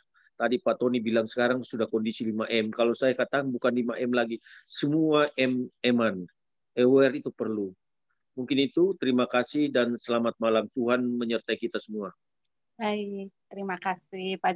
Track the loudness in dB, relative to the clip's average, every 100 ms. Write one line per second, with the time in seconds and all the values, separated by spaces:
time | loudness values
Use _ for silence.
0 | _ _ _ -4 0 2 0 0 0 0
1 | 0 0 0 0 0 0 -4 -4 -2 0
2 | -2 -2 -4 -4 -2 0 -2 0 0 2
3 | 0 0 0 -2 -2 -2 0 0 -2 -4
4 | 0 0 0 -4 -12 -20 -18 -4 0 2
5 | 4 4 2 2 0 0 -4 -2 0 2
6 | 2 -2 -10 _ _ _ _ 2 4 6
7 | 4 2 -8 -6 -4 -4 -6 -10 _ _
8 | _ _ _ -10 -2 0 2 2 2 2
9 | 0 2 2 0 0 -2 0 2 0 -2
10 | -2 0 0 0 2 2 0 -2 0 0
11 | 0 -2 -2 -2 -2 -4 -4 -6 -8 -8
12 | -8 -12 _ _ _ _ _ -8 -4 -4
13 | -6 -10 -12 -16 _ -10 -8 -6 -4 -6
14 | _ -8 -6 -2 -2